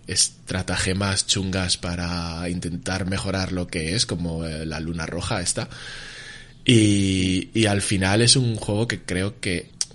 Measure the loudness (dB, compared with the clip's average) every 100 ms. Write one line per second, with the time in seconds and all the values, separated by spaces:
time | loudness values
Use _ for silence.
0 | -4 0 0 -2 -6 -4 -2 -2 0 0
1 | 0 0 0 0 0 0 0 -2 -2 -4
2 | -2 -4 -4 -4 -4 -4 -4 -6 -4 -2
3 | -2 -2 -2 -2 -2 -2 -4 -4 -2 0
4 | 0 -2 -2 -4 -4 -4 -6 -6 -4 -4
5 | -4 -4 -2 -2 -2 -4 -6 -10 -14 -14
6 | -14 -16 -16 -16 -18 -6 4 6 8 6
7 | 4 4 2 2 0 2 4 2 2 2
8 | 4 4 6 6 4 0 0 0 0 -2
9 | -2 -2 -2 -2 -2 -2 -4 -6 -6